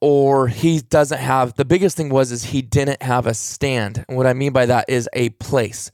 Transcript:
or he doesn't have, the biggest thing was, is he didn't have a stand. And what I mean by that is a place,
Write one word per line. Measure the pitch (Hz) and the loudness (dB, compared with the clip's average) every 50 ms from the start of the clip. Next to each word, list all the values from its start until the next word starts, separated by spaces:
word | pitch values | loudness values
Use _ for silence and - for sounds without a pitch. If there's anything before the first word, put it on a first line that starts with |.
or | - 147 143 139 139 139 139 135 131 | 2 2 4 4 4 4 4 4 2
he | 120 101 104 165 165 165 156 | 0 0 0 2 2 2 0
doesn't | 120 - - 151 147 135 151 - | 0 0 2 2 2 2 -2 -4
have, | 131 131 131 131 127 123 - | -2 0 0 0 0 0 -2
the | - 143 | -2 0
biggest | 127 175 180 196 180 - | 2 2 2 2 0 0
thing | - 156 139 | -2 -4 0
was, | 135 135 131 123 | 2 2 2 0
is | 120 120 117 | -2 -8 -6
he | - 143 135 | -4 -4 -4
didn't | 127 113 - 143 139 139 135 - | -2 0 0 0 0 0 -2 -4
have | 139 127 123 127 120 | -2 -2 0 0 0
a | 117 117 | -2 -4
stand. | - - - - - 143 139 131 120 107 101 113 120 - | -4 -6 -10 -8 -4 -4 -2 -2 -2 -4 -4 -6 -8 -8
And | - 131 | -6 -2
what | 127 127 | 0 2
I | 127 123 | 2 2
mean | 131 139 143 | 0 0 0
by | 127 131 123 | 2 2 2
that | - 127 117 - - | 2 2 0 0 0
is | 131 123 113 - - | -2 -2 -2 -2 -4
a | - 120 113 | -2 -2 -2
place, | - - - - 135 131 110 101 - - - - | -4 -8 -6 -2 0 0 0 -2 -6 -10 -14 -16